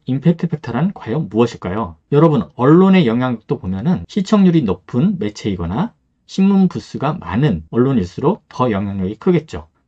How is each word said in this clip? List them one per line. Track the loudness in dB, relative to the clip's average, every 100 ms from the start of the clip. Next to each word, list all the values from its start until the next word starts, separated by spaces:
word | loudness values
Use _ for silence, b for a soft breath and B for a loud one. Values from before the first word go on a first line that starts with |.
| -6
임팩트 | -2 0 0 -2
팩터란 | -6 -6 -4 -4 -4
과연 | -6 -6 -4
무엇일까요? | -2 -2 -2 -8 -6 -8 -10 _
여러분, | 4 4 2 -2 -2
언론의 | 4 6 6 4 4
영향력도 | 0 -2 -4 -6 -6
보면은 | -4 -4 -2 -2 -4
시청률이 | -6 0 4 4 4
높은 | 0 -4 -4 0 0 0
매체이거나 | -6 -6 -6 -4 -4 -4 -6 -8 _ _ _
신문 | 0 2 4 2
부수가 | 0 -10 -6 -6 -6
많은 | -6 0 0 0 -4
언론일수록 | 0 2 2 -2 -2 -2 -2 _
더 | -4 -2
영향력이 | -2 -4 -4 -6 -4
크겠죠. | 0 0 0 -14 -16 _